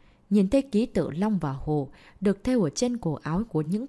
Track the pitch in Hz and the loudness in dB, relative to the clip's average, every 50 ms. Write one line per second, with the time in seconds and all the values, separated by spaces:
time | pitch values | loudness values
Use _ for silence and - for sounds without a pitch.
0 | - - _ _ _ - 196 208 190 190 269 277 269 277 - 202 240 247 - 202 | -20 -20 _ _ _ 2 4 4 4 4 4 2 2 2 0 0 0 0 0 -2
1 | 151 - 139 160 202 220 214 180 160 143 135 135 - 156 151 151 135 123 - - | -2 -2 -2 -2 -2 0 0 0 -2 -4 -6 -4 -4 -2 -2 -2 -2 -4 -8 -18
2 | - - - - 190 202 190 - - 247 254 247 190 143 - - 240 247 240 233 | -20 -20 -8 -2 0 0 0 0 0 0 2 2 2 0 0 0 -2 -2 -2 -2
3 | - 170 147 - - 143 156 185 233 - - 156 156 147 185 214 254 | -4 -4 -4 -4 -4 -4 -2 -4 -2 -2 -2 -2 -2 -2 -2 -4 -4